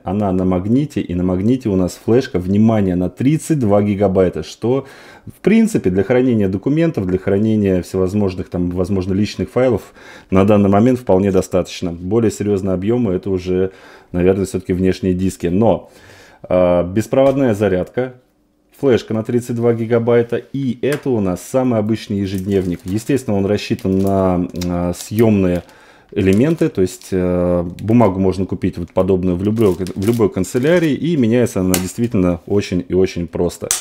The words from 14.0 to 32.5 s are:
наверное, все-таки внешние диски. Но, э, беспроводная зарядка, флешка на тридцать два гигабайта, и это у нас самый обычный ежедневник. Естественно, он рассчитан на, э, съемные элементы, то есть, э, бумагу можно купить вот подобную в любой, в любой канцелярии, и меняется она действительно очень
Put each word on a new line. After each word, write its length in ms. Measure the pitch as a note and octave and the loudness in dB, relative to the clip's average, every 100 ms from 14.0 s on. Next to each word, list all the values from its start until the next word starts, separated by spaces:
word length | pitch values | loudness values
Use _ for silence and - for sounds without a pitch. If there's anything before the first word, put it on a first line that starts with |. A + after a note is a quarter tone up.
| - | -8
наверное, 320 | F2+ F2+ G2 | 0 2 2
все-таки 300 | F#2 F#2+ - | 0 -4 -4
внешние 400 | F2+ F#2 F2 F#2+ | 0 0 0 -2
диски. 320 | F2+ F#2+ - E2+ | 0 -2 -2 -2
Но, 440 | F2+ A2+ E2+ - - - - - - - | 2 2 2 -2 -20 -20 -20 -20 -18 -2
э, 360 | F2+ F2+ F2+ F2 | 2 4 2 0
беспроводная 680 | G2+ A2 C3 C3+ C3+ C3 | -2 0 2 2 2 0
зарядка, 600 | G2+ G#2 F#2 - - B2+ B2+ _ _ _ _ _ - | 2 0 0 -2 -6 -6 -8 _ _ _ _ _ -4
флешка 340 | C#3 A2 - | 2 2 0
на 120 | A2 | -6
тридцать 320 | G#2+ A#2+ A#2+ A#2 | -2 -4 -4 -2
два 180 | A#2+ | 0
гигабайта, 600 | A2+ A2+ A#2+ A#2 A#2+ A#2 A#2 | 0 0 0 2 0 0 -4
и 420 | - C#3 C3+ A2+ | -6 -6 -6 -2
это 280 | B2 D3 C#3+ | -2 -2 -2
у 80 | A#2 | -2
нас 240 | F#2+ F2 | -2 -4
самый 380 | - C3 B2+ A2+ | -4 -2 0 0
обычный 380 | G#2+ A2 - G2+ | 0 -2 -4 -4
ежедневник. 600 | G2 G2 F#2+ G2 F#2 E2+ | -4 -4 -2 0 0 -4
Естественно, 520 | F2+ G#2 - C#3 - G2+ | -4 -6 -2 -4 0 -2
он 80 | |
рассчитан 540 | G2 G#2 - - F#2+ F#2+ | 0 -2 -2 -4 0 0
на, 500 | G2 G2 F#2+ F2+ F2 | 2 2 2 0 -2
э, 400 | - F2+ F2 F2 F2 | -4 -4 -2 -4 -6
съемные 680 | - G#2+ A#2 G2+ F#2 F2 - - - - _ | -6 2 2 4 2 0 -6 -20 -20 -20 _
элементы, 560 | - F#2+ G2 D3 E3 D#3+ | -2 2 4 2 0 -2
то 120 | B2 | 0
есть, 280 | F#2 - - | -2 -2 -6
э, 580 | F#2 F2+ F2+ F2 F2 F2 F2 | -2 0 0 0 0 -2 -6
бумагу 400 | G2 A#2+ G#2+ F#2 | 0 4 4 2
можно 260 | F#2+ F2+ F2+ | 0 0 -4
купить 320 | F2+ F#2+ F2 | -4 -4 -6
вот 140 | F2 | -6
подобную 440 | - F#2 F#2+ F#2 F2 | -2 2 2 2 0
в 60 | |
любой, 320 | G2+ A2 G#2+ | -2 2 2
в 320 | F2 F2+ - G2 | 0 -6 -4 -2
любой 220 | A#2+ G2 | 2 0
канцелярии, 640 | G2 F#2 B2+ C#3+ F3+ D#3+ | 0 -4 -2 0 2 0
и 220 | C3 D#3 E3 | -2 -2 0
меняется 420 | A2+ B2 A2+ G2 | 2 2 0 0
она 160 | F#2 | 0
действительно 680 | F2+ F#2 - A#2 A2 F2+ E2+ | 0 -2 -4 -2 0 0 -2
очень 380 | - | -2